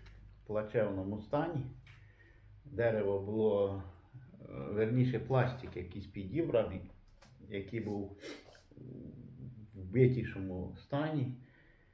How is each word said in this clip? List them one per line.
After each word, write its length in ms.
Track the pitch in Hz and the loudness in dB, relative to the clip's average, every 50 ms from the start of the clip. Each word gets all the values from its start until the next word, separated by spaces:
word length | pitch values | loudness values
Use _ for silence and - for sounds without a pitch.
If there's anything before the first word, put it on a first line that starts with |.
| - - - - - - - - - | -18 -18 -20 -20 -20 -20 -20 -18 -8
в 40 | - | -4
плачевному 760 | 107 107 107 - - 120 107 101 98 95 92 98 107 104 | -2 -2 -2 0 2 2 2 2 0 -2 -2 -2 -4 -4
стані. 440 | - - - 147 160 170 175 131 - - - - - - - - - - - - - - - - - - - - - | -4 -2 0 0 2 2 0 -4 -4 -6 -10 -14 -18 -20 -20 -20 -20 -20 -20 -20 -20 -20 -20 -20 -20 -20 -20 -20 -18
Дерево 540 | 139 - 104 120 117 110 107 101 98 101 98 | -8 -2 2 2 4 4 4 2 2 2 0
було, 640 | 98 104 107 110 110 107 101 101 101 98 98 98 92 90 - - - - - - - - - - | 0 0 0 4 4 4 6 6 4 2 0 -2 -6 -10 -14 -18 -20 -20 -20 -18 -18 -18 -20 -18
е, 40 | - - | -16 -14
верніше, 720 | - 65 69 71 101 104 110 110 123 127 123 127 - 107 | -10 -8 -6 -4 2 2 2 4 6 6 4 4 4 0
пластик 580 | - - 131 131 113 - - - - - - - | 0 2 4 4 4 4 0 -4 -8 -10 -8 -8
якийсь 300 | 90 - - 104 92 - | -8 -8 -8 -10 -10 -10
підібраний, 840 | - 101 95 92 104 151 165 143 131 117 104 90 90 - - - - - - - - - - - - - - - | -8 -8 -8 -4 -2 -2 0 4 4 4 4 4 0 -8 -10 -12 -16 -18 -20 -20 -20 -20 -20 -20 -20 -20 -14 -8
який 300 | 107 98 98 - - 113 | -6 -6 -6 -4 -4 -4
був 380 | 104 104 104 101 101 98 - - - - - - - - - - - - - - 127 127 127 - - - - - - - - - - - - - - - - | -2 -2 -2 -2 -4 -6 -8 -12 -12 -12 -12 -12 -16 -20 -20 -20 -20 -20 -20 -16 -14 -14 -14 -12 -12 -14 -14 -14 -14 -16 -14 -14 -14 -14 -14 -14 -16 -16 -14
в 80 | 101 | -12
вбитішому 960 | 92 90 95 120 131 127 - 113 107 - - 98 95 95 92 90 90 90 - - | -8 2 8 8 8 8 8 4 0 -2 -4 -4 -4 -4 -4 -4 -6 -6 -8 -12
стані. 560 | - - - 143 151 156 156 147 127 127 123 - - - - - - - - - - - | -10 -4 -2 0 0 2 2 0 0 0 -2 -8 -12 -20 -20 -20 -20 -20 -20 -20 -20 -20